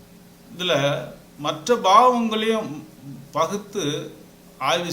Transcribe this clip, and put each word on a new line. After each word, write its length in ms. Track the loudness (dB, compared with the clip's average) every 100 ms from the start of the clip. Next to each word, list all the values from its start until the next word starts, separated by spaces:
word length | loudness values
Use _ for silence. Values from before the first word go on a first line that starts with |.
| -20 -20 -20 -20 -20
இதுல 200 | -8 -2 0 0 -2 -8 -16 -20 -10 -6
மற்ற 300 | -4 0 2 6
பாவங்களையும் 840 | 8 8 4 0 -2 0 -2 -4 -10 -16 -18 -18 -16 -8 -2
பகுத்து 460 | -2 -2 -8 -6 -4 -4 -8 -16 -20 -20 -20 -6 -2
ஆய்வு 240 | 0 -2